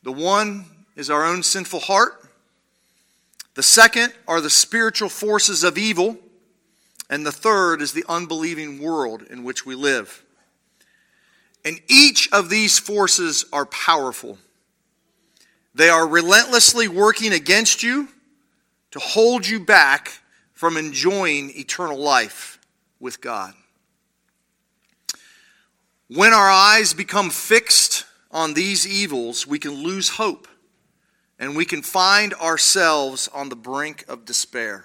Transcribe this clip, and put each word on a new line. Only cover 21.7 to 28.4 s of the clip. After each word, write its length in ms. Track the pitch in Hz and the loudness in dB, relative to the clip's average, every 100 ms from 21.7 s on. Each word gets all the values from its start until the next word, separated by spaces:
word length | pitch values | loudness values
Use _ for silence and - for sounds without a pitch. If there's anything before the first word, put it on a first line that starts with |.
| - 175 139 | -8 -6 -4
life 640 | 147 135 107 - - - _ _ _ _ | 2 2 0 -8 -18 -20 _ _ _ _
with 220 | 123 - | -16 -14
God. 320 | 123 110 92 - _ _ _ _ _ _ _ _ _ _ _ _ _ _ - - _ _ _ _ _ _ _ _ _ | -10 -10 -10 -16 _ _ _ _ _ _ _ _ _ _ _ _ _ _ -14 -14 _ _ _ _ _ _ _ _ _
When 260 | 131 208 | 2 6
our 160 | 226 196 | 6 6
eyes 420 | 190 202 214 214 | 6 6 6 2
become 380 | 156 196 202 185 | -4 -4 -2 -2
fixed 720 | - - 226 226 - - - - _ _ | -4 2 2 4 2 2 -4 -8 _ _
on 220 | 160 | -6